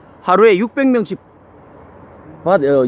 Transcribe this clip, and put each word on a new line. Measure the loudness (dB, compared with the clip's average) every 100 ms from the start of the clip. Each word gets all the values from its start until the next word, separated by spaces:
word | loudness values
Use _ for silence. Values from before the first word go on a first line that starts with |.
| -20 -10
하루에 | -2 2 2 2
육백 | -2 -4 -2
명씩 | -2 -4 -12 _ _ _ -20 -20 -20 -20 -20 -20 -20 -20 -10
받-, | -2 0
어, | 0 0